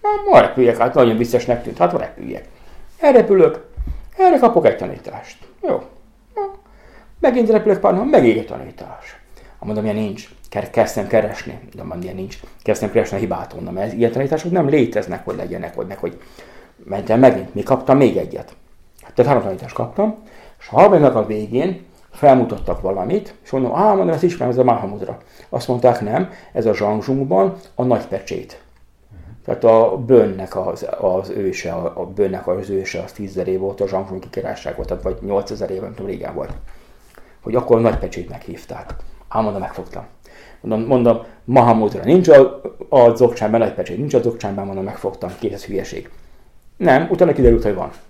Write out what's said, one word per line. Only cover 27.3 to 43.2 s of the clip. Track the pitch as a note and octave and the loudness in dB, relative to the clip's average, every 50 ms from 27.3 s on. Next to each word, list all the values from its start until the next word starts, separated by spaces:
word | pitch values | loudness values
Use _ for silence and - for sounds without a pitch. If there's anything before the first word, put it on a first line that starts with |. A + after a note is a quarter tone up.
| F3 F#2+ - F#3+ - - - - _ | 2 2 2 0 0 -6 -16 -20 _
a | - B2 | -4 0
nagy | B2+ A#2+ G#2 - - | 0 0 0 -2 -6
pecsét.” | F#2+ F#2+ - - - - - - - - _ _ _ _ - _ _ _ _ _ - - - - - - - | -8 -8 -8 -8 -10 -10 -10 -14 -20 -20 _ _ _ _ -20 _ _ _ _ _ -20 -20 -20 -20 -20 -16 -6
Tehát | - - - - | -6 -6 2 4
a | A#2 A2+ A2+ A2+ A2 F#2+ - | 6 6 6 6 4 2 -4
Bönnek | A#2+ A2+ C3 A#2+ A2 G2+ F#2+ F#2+ F#2+ F#2 - F#2+ F#2 - | 0 4 6 6 6 4 -2 -8 -10 -8 -6 -6 -6 -6
az, | G2 - - - - - | -6 -8 -8 -10 -8 -2
az | - F#2+ F2+ F#2+ G2 F#2+ | -2 0 0 0 -4 -6
őse, | F#2 G#2+ G2 F#2+ F2+ - - F2 E2 | -6 -4 -4 -4 -4 -6 -8 -8 -8
a, | E2+ E2+ E2+ - - | -6 -6 -6 -6 -8
a | F2 | -10
Bönnek | F2+ F#2+ - G2+ F#2+ F#2 - - - | -10 -2 -2 -2 -2 -2 -6 -4 -4
az | F2+ F#2+ G2 G2 | -4 -4 -4 -4
őse, | G2 F#2+ F#2+ - - E2+ | -4 -4 -4 -6 -8 -8
az | F2 F#2 | -10 -10
tízezer | - - G#2 F#2+ F#2 F#2+ F2+ F#2 | -12 -12 -12 -10 -8 -6 -4 -4
év | F#2+ F#2+ | -4 -2
volt, | F#2+ G2 G2 - | -4 -6 -4 -4
a | G2+ F#2+ | -4 -2
Zsangzsungi | G2 F#2 G2 G2 F#2 F#2+ F#2 - | -2 -4 -6 -6 -10 -12 -12 -10
királyság | - - F#2+ - - - - - - | -10 -8 -8 -8 -10 -8 -10 -12 -10
volt, | - - - | -8 -8 -8
tehát | G2 - - | -8 -6 -6
vagy | - F#2 - | -6 -6 -6
nyolcezer | - G2 G2+ G2 G2 - A2 - G#2+ - | -6 -4 -4 -4 -4 -4 -8 -8 -8 -8
év, | F#2+ F#2+ | -8 -8
nem | G2 G2 G#2+ | -10 -12 -12
tudom, | - F#2+ G2 | -12 -10 -10
régen | F#2 - - - E2+ | -10 -8 -10 -10 -10
volt. | - - - - - - - - - - _ - - _ - _ - - _ - _ | -10 -10 -10 -12 -14 -14 -16 -18 -20 -20 _ -20 -20 _ -20 _ -20 -20 _ -20 _
Hogy | - A2+ A2 | -10 -2 -2
akkor | B2 A#2+ - A#2+ A2+ | -2 2 4 4 4
nagy | A#2 A#2 G#2 - | 4 2 2 0
pecsétnek | - F2+ - F2+ F2 - - - | -6 -8 -8 -10 -12 -12 -14 -16
hívták. | - - F2 - - - B2+ - - - - - - - - - - - | -16 -16 -16 -16 -14 -16 -16 -16 -14 -14 -14 -12 -12 -14 -16 -18 -18 -6
Á, | - A2+ | -4 -2
mondom, | A2 G#2+ G2+ G2 | -2 -2 -4 -6
megfogtam. | F2+ - - - E2+ - - F#2 - - - - _ - - - - - - - | -10 -10 -10 -12 -14 -14 -14 -16 -16 -16 -20 -20 _ -20 -20 -20 -20 -20 -20 -14
Mondom, | - A2 A2 A2 A2+ A#2+ | -8 -6 -4 -4 0 0
mondom, | C#3 B2+ A#2+ A#2 A2+ A2+ - - - - _ | 2 4 4 4 2 2 -2 -14 -20 -18 _
„Mahamudra | - B2 C3+ A#2 A#2+ A#2 A2+ G#2+ G#2 - - - | 2 4 4 6 6 4 2 0 0 -2 -2 0
nincs | A#2 D#3 F#3 F3 D#3+ | 4 4 4 8 10
a, | D3+ C#3 C3+ - - - - - - - - - | 10 10 10 8 2 -8 -14 -14 -14 -14 -8 2
a | - C3+ A#2+ A#2+ | 4 6 6 6
dzogcsámban, | A2+ A#2 | 6 6